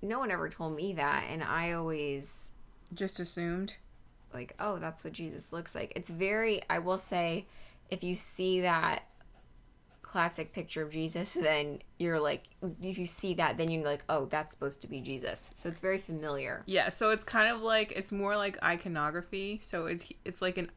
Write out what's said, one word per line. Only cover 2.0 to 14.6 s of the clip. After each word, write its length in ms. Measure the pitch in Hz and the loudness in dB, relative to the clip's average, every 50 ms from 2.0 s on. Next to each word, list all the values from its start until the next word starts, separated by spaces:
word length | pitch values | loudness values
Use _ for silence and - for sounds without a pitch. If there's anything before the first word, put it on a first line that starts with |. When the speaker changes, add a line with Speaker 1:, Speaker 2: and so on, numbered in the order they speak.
| 147 147 139 139 139 - - - - - - - - - - - - - - | 0 -2 -2 -2 -4 -6 -8 -8 -8 -10 -12 -14 -16 -18 -20 -20 -16 -14 -6
Speaker 2:
Just 260 | 175 202 190 - - | -4 -2 -2 -2 -2
assumed? 580 | 180 170 - - 170 170 170 180 190 202 - - - - - - - - - - - - - | -4 -4 -4 -2 0 0 0 0 -2 -4 -6 -10 -16 -20 -20 -20 -20 -20 -20 -20 -20 -14 -10
Speaker 1:
like, 200 | 123 123 - - - | -10 -10 -10 -6 -4
"Oh, 200 | - 208 202 175 | -2 -2 -2 -2
that's 240 | 165 160 160 - - | -4 -6 -6 -6 -10
what 100 | 160 160 | -10 -8
Jesus 400 | - 170 160 - - - - - | -6 -8 -6 -6 -8 -10 -8 -8
looks 200 | 170 170 - - | -8 -8 -6 -6
like." 180 | - - - - | -6 -6 -4 -6
It's 140 | - 180 - | -8 -8 -6
very, 520 | 175 165 190 190 208 220 226 226 214 190 - - | -4 0 0 2 2 2 4 2 2 0 2 0
I 100 | 165 170 | 0 0
will 180 | 170 175 185 190 | 2 2 0 0
say, 480 | - - - 180 170 170 165 190 196 - - - - - - - - - | 0 0 0 2 2 2 2 0 -4 -6 -14 -16 -16 -16 -18 -20 -8 -6
if 140 | - 180 - | -6 -4 -2
you 120 | 180 180 | -2 -2
see 460 | - - - - - 185 185 185 180 | -2 -2 -4 -2 0 2 4 4 4
that 420 | 180 180 170 165 160 160 156 - - - - - - - - - - - - - - - - - - - - - | 6 6 4 6 4 4 2 0 -4 -10 -20 -20 -20 -20 -20 -20 -20 -20 -20 -20 -20 -20 -20 -20 -20 -20 -20 -20
classic 500 | - - - 190 170 170 170 - 160 160 - | -18 -4 2 2 2 2 2 -2 -6 -6 -4
picture 280 | 190 170 165 - 160 | -8 -6 -4 -2 -4
of 100 | 156 151 | -4 -2
Jesus, 420 | 151 160 160 160 160 170 180 - - | -2 -2 -2 0 0 -2 -2 0 0
then 460 | 349 170 151 156 151 147 147 143 139 - - - - | 2 4 4 4 4 2 0 -2 -6 -8 -14 -6 -2
you're 200 | 170 170 165 160 | 0 2 4 4
like, 240 | 151 147 147 - - - - - - 185 160 - | 4 2 2 0 -4 -12 -14 -6 -6 -6 -6 -4
if 160 | - 185 190 185 | -6 -4 -2 -2
you 80 | 180 | -2
see 280 | 175 - - - 196 180 | -2 -2 -2 0 0 2
that, 200 | 160 170 151 120 - | 4 4 2 4 2
then 120 | 165 165 | 2 2
you're 160 | 165 160 156 | 2 2 2
like, 180 | 147 143 147 - - | 0 0 -2 0 0
"Oh, 160 | 151 156 139 | 2 2 2
that's 280 | 131 - 151 151 151 - | 2 0 -2 -2 -2 -6
supposed 280 | - | -4